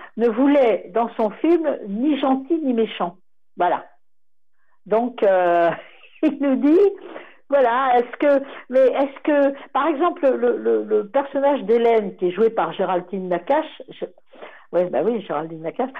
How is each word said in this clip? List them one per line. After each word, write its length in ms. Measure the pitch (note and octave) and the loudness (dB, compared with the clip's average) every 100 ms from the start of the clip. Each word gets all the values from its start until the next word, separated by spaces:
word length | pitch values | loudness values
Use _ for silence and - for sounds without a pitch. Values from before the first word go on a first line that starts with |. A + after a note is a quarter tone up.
| - - | -12 -2
ne 100 | A#3 | 0
voulait 600 | G#3+ C#4 C#4+ A#3+ F#3 F3+ | 2 4 4 4 2 -2
dans 160 | G#3+ A3+ - | -4 -2 -2
son 140 | G#3+ | -4
film 480 | - D#4+ E4+ D#4 - G#3 | 0 2 2 0 -4 -6
ni 320 | G#3 D4 C4+ | -2 0 0
gentil 400 | C4+ C4+ C4+ E4 | 0 0 0 -2
ni 140 | C#4 | 0
méchant. 440 | A3+ G#3+ - F3 - _ _ _ - | 0 -2 -4 -8 -8 _ _ _ -4
Voilà. 300 | F3 C#3+ - _ _ _ _ _ _ _ _ _ - | -2 -2 -6 _ _ _ _ _ _ _ _ _ -2
Donc, 360 | G#3+ B3 A#3+ | -2 -2 0
euh, 460 | G3+ F#3 F3 E3+ E3+ E3 - - | 2 4 4 2 2 -2 -10 -20
<laughs> 280 | - - | -20 -2
il 140 | D#4 C4+ | -2 0
nous 140 | C#4 B3 | 0 2
dit, 340 | C#4+ F4 G4+ - - - - - - | 4 4 4 0 -10 -18 -20 -20 -2
voilà, 480 | C#4 A#3+ A#3+ C4+ B3 | 2 2 2 2 2
est-ce 200 | A#3+ - | 0 0
que, 260 | D4 C#4 C4+ - - | 2 2 0 -12 -2
mais 180 | B3+ C4 | 2 4
est-ce 320 | C4 C#4 - | 2 -2 -4
que, 460 | D#4 D4 C#4 C#4 - | 0 2 2 -2 -6
par 180 | C4 D4+ | -2 -2
exemple, 400 | C#4 F4 E4+ C#4 | 0 -2 0 0
le, 300 | A#3+ A#3+ G#3+ | 2 0 0
le, 260 | A3+ A3+ | 0 -2
le 240 | G#3+ G#3+ G3+ | 0 -2 0
personnage 540 | C4+ C#4 C#4 C#4 C4+ | -4 -2 -2 0 0
d'Hélène, 520 | G3 A#3 A#3 A3+ G3 - | 0 2 2 2 0 -4
qui 120 | F3+ | -4
est 40 | |
jouée 180 | F3+ A3 | 0 0
par 240 | A3 E3 | 0 -4
Géraldine 540 | E3 F3+ F3+ F3+ G3 F#3 | -4 -4 -4 -4 -8 -4
Nakache, 540 | F3 F3 D4 D#4 - - | -4 0 -2 -2 -10 -20
je... 160 | - - - _ - - - _ | -14 -14 -14 _ -20 -20 -20 _
Ouais, 140 | F3 F3+ | -2 0
bah 120 | C3 | 0
oui, 180 | F#3 A#3 | -2 -4
Géraldine 400 | - D3+ D#3+ D#3+ | -6 -8 -8 -10
Nakache, 300 | D#3+ D#3 C4 | -8 -6 -6